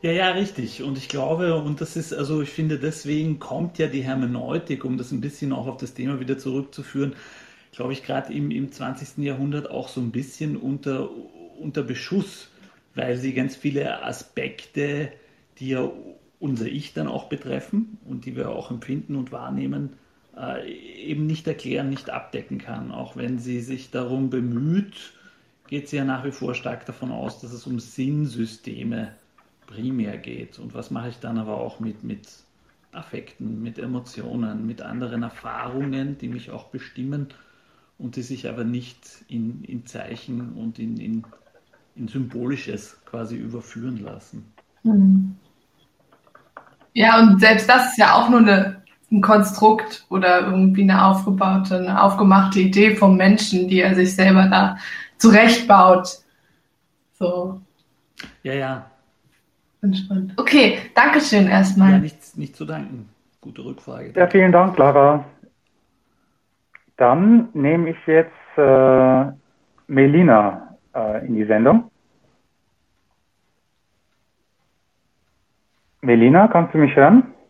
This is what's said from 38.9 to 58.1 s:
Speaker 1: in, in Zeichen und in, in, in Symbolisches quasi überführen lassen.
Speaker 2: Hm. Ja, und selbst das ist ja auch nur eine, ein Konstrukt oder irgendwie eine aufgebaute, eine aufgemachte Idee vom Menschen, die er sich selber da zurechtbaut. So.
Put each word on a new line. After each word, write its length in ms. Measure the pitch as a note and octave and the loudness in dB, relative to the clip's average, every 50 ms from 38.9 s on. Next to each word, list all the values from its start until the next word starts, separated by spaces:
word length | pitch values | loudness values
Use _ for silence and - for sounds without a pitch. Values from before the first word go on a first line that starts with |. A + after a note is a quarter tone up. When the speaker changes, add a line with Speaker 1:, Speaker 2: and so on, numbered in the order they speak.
| _ _ _ - _ _ _ _ | _ _ _ -20 _ _ _ _
Speaker 1:
in, 360 | - A#2 A2 A2+ B2 - - | -10 -8 -8 -8 -10 -12 -16
in 220 | - C3 A#2 A#2 | -14 -16 -16 -16
Zeichen 640 | - - - - - A#2 A2+ - - B2 A#2+ B2 A#2 A2+ | -16 -18 -16 -14 -14 -16 -16 -14 -12 -12 -12 -12 -12 -14
und 240 | A2 A2+ A2+ A2+ - | -12 -12 -12 -12 -10
in, 200 | A#2 A2+ A2+ A2+ | -10 -10 -10 -10
in, 260 | G#2 A2 A2+ A2+ A2+ - - _ _ _ _ _ _ _ _ _ _ _ _ | -8 -8 -8 -8 -10 -14 -20 _ _ _ _ _ _ _ _ _ _ _ _
in 120 | - B2 G#2+ | -14 -14 -10
Symbolisches 880 | - C3+ C3 A2+ - A#2 A#2+ B2+ C#3+ - - - G#2 - - - _ _ _ | -8 -8 -10 -8 -10 -10 -8 -8 -8 -8 -10 -12 -12 -14 -14 -18 _ _ _
quasi 320 | - - A#2 A2+ G#2+ A#2 | -16 -14 -12 -12 -10 -12
überführen 640 | A2 A2+ A2+ A#2 A#2+ A2+ - - A#2 A#2 C3 B2 G#2+ | -12 -12 -12 -14 -14 -16 -16 -16 -14 -12 -10 -12 -12
lassen. 500 | G2 G#2+ G#2+ G#2 _ _ - G#2+ - _ _ _ _ _ _ _ | -14 -16 -18 -20 _ _ -20 -20 -20 _ _ _ _ _ _ _
Speaker 2:
Hm. 540 | _ A3+ G#3+ G3+ F#3+ F#3+ F#3+ F#3+ F#3+ F#3+ - _ _ _ _ _ _ _ _ _ _ _ _ _ _ _ _ _ _ _ _ _ _ _ _ - _ _ _ _ _ _ | _ 2 4 4 6 6 4 4 2 -2 -8 _ _ _ _ _ _ _ _ _ _ _ _ _ _ _ _ _ _ _ _ _ _ _ _ -20 _ _ _ _ _ _
Ja, 280 | _ A#3 G#3+ A3+ A3+ A3+ | _ 2 4 6 8 8
und 200 | A3+ G#3+ G3 F#3 | 8 8 8 8
selbst 280 | A3 A3 A3 G3 - - | 6 6 6 4 4 4
das 240 | B3 D4+ - - | 4 4 4 0
ist 60 | - A#3 | 2 2
ja 160 | G#3 - - | 4 4 6
auch 140 | - A#3+ A#3 | 4 4 4
nur 120 | B3 A#3 | 4 6
eine, 420 | A3 G#3 G3 F#3+ F#3+ G3 - - _ _ _ _ _ _ | 6 6 6 4 2 -2 -6 -12 _ _ _ _ _ _
ein 100 | A3 G3+ | 0 2
Konstrukt 840 | F#3+ - G#3+ G#3 G3 - - - G#3+ A3 A3+ A3+ - - - - _ _ | 4 4 4 4 4 0 0 4 4 4 4 4 -2 -10 -14 -18 _ _
oder 380 | F#3 F#3+ F#3 F3+ F3+ F3+ - | -4 0 2 4 4 4 2
irgendwie 360 | G3 F#3 F#3+ F#3+ F#3+ F#3+ G3 | 0 2 4 4 4 4 4
eine 220 | G3+ F#3+ F#3 F#3 F#3+ | 2 4 4 6 4
aufgebaute, 720 | G3 F#3+ F#3+ - G3+ F#3+ F#3+ G3 F#3+ F#3+ F#3+ F#3+ - F#3 F3+ | 4 4 2 0 -2 -2 0 0 2 2 0 0 -2 -4 -4
eine 220 | F3+ F3+ G3 - | -2 -2 2 4
aufgemachte 580 | G3 G3 G3 - G#3+ F#3+ F#3+ G3 F#3+ - - G3 | 4 4 4 4 4 6 6 6 4 4 2 2
Idee 340 | F#3 F#3 F#3+ G3+ G#3 A3 G#3 | 2 2 4 4 4 4 4
vom 220 | - G3+ G3 F#3+ | 4 6 6 6
Menschen, 520 | F3+ F#3 F#3+ G#3+ A3 - - G3 F3+ F3+ F#3 | 6 6 4 4 4 2 -2 -2 -2 0 2
die 120 | F#3 F#3 | 2 2
er 140 | F3+ F#3+ F#3+ | 2 2 2
sich 200 | F#3 F#3 F#3 - | 2 2 0 2
selber 320 | - F#3 F#3+ F#3+ F#3+ F#3+ F#3+ | 2 4 4 6 6 6 4
da 300 | F#3+ F#3 F#3+ F#3+ - - - - - - - - _ _ | 4 2 2 0 -2 -8 -14 -16 -14 -16 -16 -18 _ _
zurechtbaut. 1000 | - A3+ G3+ G#3 A3+ A#3 A#3 - - - G3+ F#3+ F3+ F#3 F#3 F#3 - - - - _ _ _ _ _ _ _ _ _ _ _ _ _ _ _ _ _ _ _ _ | 6 8 8 8 8 6 4 2 4 4 6 6 8 6 6 4 2 -6 -14 -16 _ _ _ _ _ _ _ _ _ _ _ _ _ _ _ _ _ _ _ _
So. 420 | F#3 F3 F3+ F3+ F3+ F#3+ F#3+ F#3+ - _ _ _ _ _ _ _ _ _ | -4 -4 -2 -4 -6 -8 -10 -14 -18 _ _ _ _ _ _ _ _ _